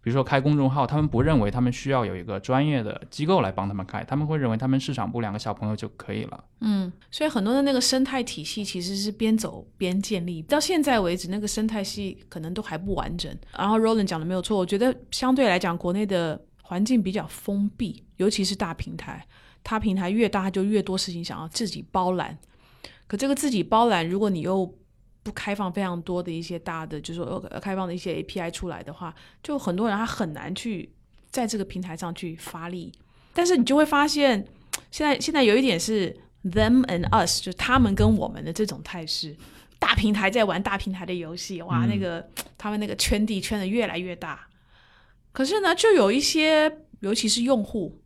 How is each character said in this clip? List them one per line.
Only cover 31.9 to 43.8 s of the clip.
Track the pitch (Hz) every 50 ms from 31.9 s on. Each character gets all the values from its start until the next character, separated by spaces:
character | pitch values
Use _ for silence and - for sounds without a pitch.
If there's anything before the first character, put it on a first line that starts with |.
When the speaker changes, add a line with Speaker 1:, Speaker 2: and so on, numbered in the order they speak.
| 160
Speaker 2:
上 | 165 185 170 170
去 | - - 170 160
发 | 165 - - - 165 165 175
力。 | 180 180 165 180 - _ _ _ _ _ _ _ _
但 | - 349
是 | 349 359
你 | 277 233
就 | - 269
会 | 294 302
发 | 302 302 285 294
现， | 302 294 294 285 269 233 196 202 - - - - - - - - _
现 | - - 302
在， | 294 277 -
现 | 214 - 311
在 | 294 262
有 | 214 202
一 | 247 262
点 | 262 185 165
是 | - 220 220 214 185 160 - - - - _ _ -
them | 190 175 214 214 220 240 262 254
and | - 180 170 175 -
us， | - 220 175 - - - -
就 | 185 180
他 | - - - 247 269
们 | 247 208 196
跟 | - 208 220 220
我 | 208 -
们 | - - - -
的 | 156 165
这 | - 214
种 | 202 147 123 156
态 | - - 175 160
势。 | 151 - - 170 156 147 - - - - - - _ _ _
大 | - 196 233
平 | - 202 214 208
台 | 202 196 190
在 | 208 247 220
玩 | 196 165 180
大 | 196 214 196
平 | 190 - 202 190
台 | 185 180
的 | 170 180
游 | 175 165 156 170
戏， | 180 - - 190 165 165
哇， | 185 226 240 240
Speaker 1:
嗯。 | 214
Speaker 2:
那 | 202
个， | 202 190 175 170 165 180 - - - - - - _
他 | - 214
们 | 214 214
那 | 208
个 | 208 202
圈 | - - - 220 208 214
地 | 214 220 190
圈 | - - 220 208
得 | 190
越 | 185 202 240